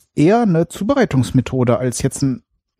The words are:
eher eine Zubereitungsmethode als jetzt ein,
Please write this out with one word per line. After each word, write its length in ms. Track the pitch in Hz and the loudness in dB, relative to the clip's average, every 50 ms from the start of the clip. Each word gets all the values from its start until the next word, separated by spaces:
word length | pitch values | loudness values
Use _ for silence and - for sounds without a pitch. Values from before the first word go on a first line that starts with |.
| _ _ - | _ _ -2
eher 280 | - 147 170 214 240 240 | 0 2 4 4 2 2
eine 260 | 208 165 160 170 - | 2 2 0 0 -2
Zubereitungsmethode 1080 | - - 196 214 285 285 226 - - 131 123 - - 131 113 - - 131 123 117 120 - | -4 -8 -4 -2 0 0 0 0 2 0 0 2 0 0 0 0 -2 -2 0 2 0 0
als 220 | 127 127 120 - - | 0 -4 -4 -4 -4
jetzt 200 | 135 - - 143 | -4 -4 -2 -4
ein, 200 | 135 127 - - _ _ _ _ _ _ - | -4 -4 -4 -10 _ _ _ _ _ _ -2